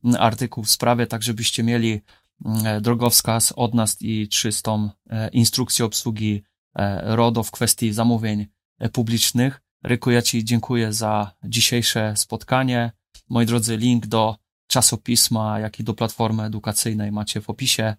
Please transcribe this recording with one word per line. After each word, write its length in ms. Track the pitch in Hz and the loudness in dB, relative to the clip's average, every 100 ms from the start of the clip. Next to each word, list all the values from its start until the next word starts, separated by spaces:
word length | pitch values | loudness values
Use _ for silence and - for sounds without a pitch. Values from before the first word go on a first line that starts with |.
mm, 180 | 120 123 | 2 4
artykuł 420 | 113 110 127 - | 4 2 -4 -4
w 80 | 110 | -2
sprawie, 360 | - 117 120 117 | 0 2 2 0
tak 160 | 113 | -2
żebyście 400 | 113 107 113 - | -4 -2 -4 0
mieli, 380 | 117 120 113 107 _ _ _ _ - | 0 2 2 -2 _ _ _ _ -4
mm, 360 | 110 110 107 | -2 0 0
drogowskaz 720 | 107 120 120 - - 113 - | 0 2 2 2 2 0 0
od 220 | - 120 | 0 0
nas 280 | 117 107 - | 0 0 -2
i 260 | 117 110 107 | -4 -4 -2
czystą, 640 | - 113 104 - 107 104 - _ | -2 -2 -4 -2 -2 -2 -6 _
e, 180 | 113 110 | -6 -2
instrukcję 580 | 131 113 - 123 - 117 | 2 2 2 -2 0 0
obsługi, 580 | - 127 107 107 104 - _ _ - | -2 -6 -4 -2 -2 -6 _ _ -4
e, 400 | 101 98 104 110 | -2 -2 -2 2
rodo 280 | 120 117 | 2 2
w 80 | 110 | -4
kwestii 420 | - 117 - 113 | -4 -2 0 -2
zamówień, 540 | 104 117 117 110 104 104 _ _ _ | 0 2 2 0 -4 -6 _ _ _
e, 100 | 117 | -4
publicznych. 720 | - 113 117 - 123 127 - _ _ | -2 0 2 0 2 0 -2 _ _
Ryku, 280 | - 120 - | -4 -2 2
ja 100 | 120 | 2
ci 240 | 117 117 110 | 2 -2 0
dziękuję 480 | 117 - 123 110 | 0 0 -2 0
za 380 | 107 110 107 101 _ | -2 0 0 -2 _
dzisiejsze 680 | 110 113 - 120 113 117 110 107 | -6 0 2 2 0 0 0 -2
spotkanie. 760 | - 113 - 131 131 120 117 - _ - _ | -4 -6 0 0 2 0 -2 -6 _ -20 _
Moi 160 | 117 113 | 2 4
drodzy, 320 | 120 110 110 | 2 0 2
link 300 | 123 120 107 | 4 2 2
do 300 | 113 110 104 _ _ _ | 2 2 0 _ _ _
czasopisma, 920 | 131 117 113 - 117 - 113 107 107 | 2 2 2 -2 0 2 0 0 -2
jak 200 | 107 - | -4 -6
i 40 | |
do 100 | 113 | -6
platformy 500 | 107 113 - 113 110 | -2 -4 0 -2 0
edukacyjnej 680 | 107 110 110 104 117 107 104 | -4 -4 -4 -2 -2 -2 -2
macie 300 | 104 104 - | -4 -4 -6
w 80 | - | -6
opisie. 460 | 107 131 - 110 | -6 -2 0 0